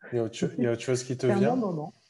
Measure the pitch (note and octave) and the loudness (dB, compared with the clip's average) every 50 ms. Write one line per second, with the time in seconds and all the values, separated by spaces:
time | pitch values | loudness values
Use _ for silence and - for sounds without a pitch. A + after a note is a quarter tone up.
0 | - - A#2+ A#2+ A2+ A2 - - F#3 D#3 - - A#2+ A#2+ A#2 A2+ - - B2+ B2 | -10 -4 -2 -2 -2 -2 -2 -2 -4 -2 0 0 0 0 0 0 0 0 -2 -2
1 | - - B2+ B2 - - G3+ G3 G3 A3 B3 C4 A3+ G3 E3+ D3+ D3 - - _ | -2 -4 -4 0 2 2 4 4 4 4 2 2 0 -2 -2 -4 -6 -8 -12 _
2 | _ _ | _ _